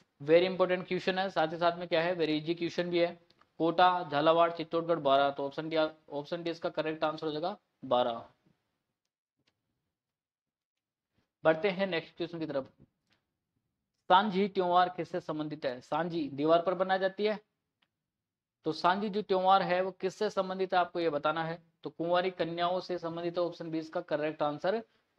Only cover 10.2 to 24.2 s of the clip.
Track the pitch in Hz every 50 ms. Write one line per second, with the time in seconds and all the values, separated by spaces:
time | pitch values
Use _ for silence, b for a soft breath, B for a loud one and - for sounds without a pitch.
10.2 | _ _ _ _ _ _ _ _ _ _ _ _ _ _ _ _ _ _ _ _
11.2 | _ _ _ _ - 156 160 160 214 202 180 180 196 190 175 160 160 - _ -
12.2 | 170 160 170 165 160 147 139 135 131 - _ _ - _ _ _ _ _ _ _
13.2 | _ _ _ _ _ _ _ _ _ _ _ _ _ _ _ _ _ - 180 185
14.2 | 208 220 175 190 202 202 196 190 180 180 175 180 180 180 180 - 196 - - 175
15.2 | - - 156 151 151 156 156 156 156 135 123 127 - - 147 151 170 180 160 170
16.2 | 151 135 135 135 147 156 165 170 170 196 185 180 190 190 190 190 190 190 190 -
17.2 | 208 214 208 196 _ _ _ _ _ _ _ _ _ _ _ _ _ _ _ _
18.2 | _ _ _ _ _ _ _ _ - 156 156 156 - 175 185 202 208 220 185 214
19.2 | 202 - 190 185 185 185 196 196 180 170 180 185 190 190 185 - - 185 - -
20.2 | 214 202 - 196 185 185 185 190 190 185 190 180 175 175 - 180 170 160 147 143
21.2 | 147 151 160 165 160 160 165 170 _ _ _ _ - 147 - - 165 170 175 180
22.2 | 180 190 180 - 165 165 170 170 175 175 185 185 175 - 180 170 165 - 165 165
23.2 | 175 175 170 180 175 170 170 - 170 165 160 160 156 160 - 180 170 - 156 147